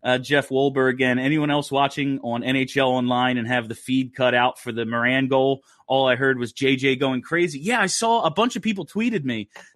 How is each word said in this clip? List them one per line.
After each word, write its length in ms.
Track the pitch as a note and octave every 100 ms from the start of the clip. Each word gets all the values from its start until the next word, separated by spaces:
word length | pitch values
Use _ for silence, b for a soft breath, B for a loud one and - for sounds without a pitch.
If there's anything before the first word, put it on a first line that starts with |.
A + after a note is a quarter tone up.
Uh, 160 | B2 B2+
Jeff 320 | B2 C#3+ C3
Wolber 380 | C3 C#3 C3+ C3
again. 300 | B2+ B2+ B2
"Anyone 320 | C3 D#3 D3
else 220 | D3 C#3
watching 480 | C#3 C#3 - C#3 C3+
on 240 | A#2 A#2+
N 100 | A#2+
H 220 | C3+ C3 C#3
L 140 | C3
Online 480 | B2+ B2 B2 B2+ B2
and 100 | A#2
have 200 | B2 A2
the 60 |
feed 400 | A2+ - C3 C3
cut 200 | C3+ B2+
out 220 | A#2+ B2 -
for 140 | B2
the 140 | A2+
Moran 420 | A2+ A#2 A#2+ C3 C3
goal? 380 | C3+ C3+ C3+ _ b b
All 180 | C3+ C3
I 80 | B2
heard 220 | C3+ B2+
was 140 | A#2+
J 240 | - C3+ C3
J 180 | C3+
going 280 | B2+ C3+ B2+
crazy." 360 | - E3 F3 C#3
Yeah, 220 | F3 A#3+
I 60 | F#3+
saw 360 | - A3+ A#3
a 80 | D#3+
bunch 240 | D3+ A#3+
of 80 | A3+
people 240 | G#3+ G3 D3+
tweeted 380 | G3+ A#3 G#3+
me. 240 | C3 A2+ G2+ B B